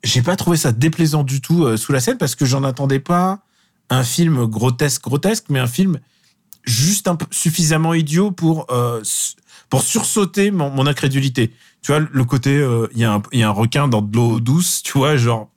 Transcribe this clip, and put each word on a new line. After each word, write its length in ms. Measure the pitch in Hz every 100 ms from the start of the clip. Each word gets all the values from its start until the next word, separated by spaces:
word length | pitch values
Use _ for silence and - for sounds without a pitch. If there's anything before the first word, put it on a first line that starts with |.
| -
J'ai 160 | 127
pas 140 | 120 190
trouvé 220 | - 165
ça 160 | 147
déplaisant 500 | 113 156 160 160 151
du 160 | 135 135
tout, 240 | - 170
euh, 140 | 147 110
Sous 160 | -
la 80 | 139
Seine, 160 | 123 254
parce 180 | 147 -
que 80 |
j'en 220 | 135 135 135
attendais 340 | 131 139 135
pas 400 | 131 175 185 196 _ _ _ _ _
un 140 | 127
film 420 | 123 - 165 139 113
grotesque, 540 | 110 123 123 147 -
grotesque, 440 | - 139 190 220 -
mais 120 | 143
un 80 | 127
film 320 | 123 190 160 _ _ _ _ _ - -
juste 420 | 113 147 202 -
un 80 | 165
peu 100 | 165
suffisamment 640 | - 170 156 156 160 165
idiot 380 | 165 151 160 208
pour, 340 | 180 165 160 -
euh, 300 | 123 120 117
s-, 360 | 104 - - - _ - _
pour 120 | 131
sursauter 680 | - 226 - - 196 - 202
mon, 180 | 190 143
mon 180 | 135 139
incrédulité. 680 | 139 143 135 135 127 113 - _ _
Tu 120 | -
vois, 60 | 180
le 240 | 156 139 120
côté, 320 | 139 139 139
euh, 300 | 139 117 113
il 60 | 113
y 60 | 117
a 80 |
un, 80 | 104 104
il 80 | 127
y 40 |
a 40 | 107
un 40 |
requin 360 | 104 113 147 143
dans 140 | 113
de 120 | 104
l'eau 280 | 110 120 113
douce, 400 | 120 151 175 -
tu 140 | - 143
vois, 180 | 139 151
genre, 340 | 117 113 107